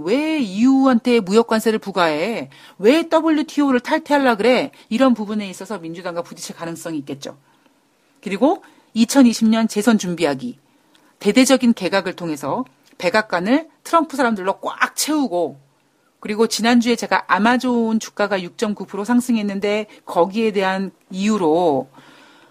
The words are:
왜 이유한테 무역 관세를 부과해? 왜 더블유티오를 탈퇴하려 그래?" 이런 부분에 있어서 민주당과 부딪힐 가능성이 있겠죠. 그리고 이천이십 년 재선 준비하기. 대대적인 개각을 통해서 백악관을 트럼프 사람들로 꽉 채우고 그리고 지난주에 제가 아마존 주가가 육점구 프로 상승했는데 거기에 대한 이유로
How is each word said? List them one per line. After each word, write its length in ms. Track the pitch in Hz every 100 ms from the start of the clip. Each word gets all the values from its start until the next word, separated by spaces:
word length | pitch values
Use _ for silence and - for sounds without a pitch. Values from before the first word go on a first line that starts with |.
왜 340 | 156 254 311 311
이유한테 840 | 226 190 247 269 269 240 247 233
무역 280 | 180 208 226
관세를 300 | 220 226 220
부과해? 720 | 202 190 170 151 190 214 143 - - -
왜 300 | 196 311 330
더블유티오를 720 | 320 320 302 294 - 285 247
탈퇴하려 560 | - 311 311 294 262 220
그래?" 340 | 233 240 143 - -
이런 260 | 226 262
부분에 340 | 233 208 214 202
있어서 280 | 180 190 208
민주당과 440 | 165 170 180 170
부딪힐 340 | 170 165 - 196
가능성이 420 | 165 165 170 156
있겠죠. 400 | 139 139 - - _ _ _ _ _ _ _ _
그리고 400 | 202 190 269 392 - _ _
이천이십 540 | 220 226 277 240 220 220
년 200 | 226 226
재선 300 | 208 208 220
준비하기. 600 | 180 170 160 139 120 - _ _ _ _ _ -
대대적인 560 | 202 208 262 262 240
개각을 400 | 226 180 196 185
통해서 500 | 165 170 151 135 190 262 _ _ -
백악관을 680 | 180 214 214 175 185 277 320 _
트럼프 340 | - 330 320 262
사람들로 440 | 247 208 185 190
꽉 340 | - - -
채우고 640 | - - 302 254 175 160 - _ _ _ _ _ _
그리고 260 | - 214 226
지난주에 500 | - 226 247 233 233
제가 280 | 190 190 -
아마존 720 | 185 214 254 254 240 226 220
주가가 420 | - - 202 196
육점구 440 | 180 - 220 202 190
프로 180 | 196
상승했는데 840 | 208 247 240 226 208 196 202 208 214 -
거기에 480 | - 185 170 202 226
대한 380 | 202 190 190 190 - -
이유로 800 | 190 202 214 165 160 175 135 - - - - - _ _